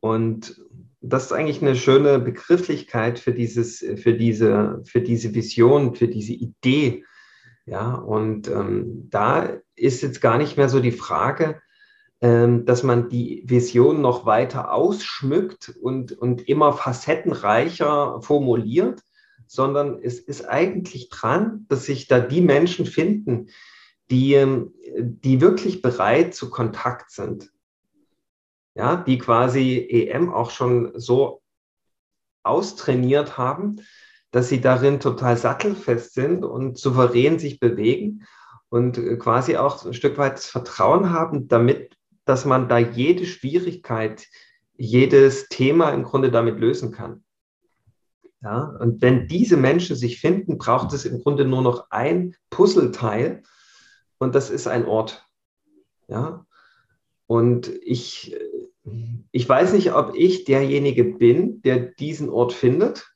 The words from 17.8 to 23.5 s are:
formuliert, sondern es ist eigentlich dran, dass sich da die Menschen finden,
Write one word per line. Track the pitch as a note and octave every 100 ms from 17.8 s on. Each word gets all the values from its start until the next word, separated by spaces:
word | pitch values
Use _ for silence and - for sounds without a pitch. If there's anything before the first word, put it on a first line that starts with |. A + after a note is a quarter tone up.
| D3 D3 C#3+ B2
formuliert, | - D3 C3 A#2 A2 C3+ A3+ - _ _ _ _ A#2
sondern | - C3+ C#3+ C#3+ B2
es | B2 B2
ist | - C#3 -
eigentlich | C3+ F#3 - - C3 -
dran, | - A2+ D3+ A3 A3 -
dass | C3+ C3+
sich | C3 -
da | B2+
die | A#2+ D#3
Menschen | F3 C#3+ F3 - -
finden, | - E3+ G#3+ - A#2 -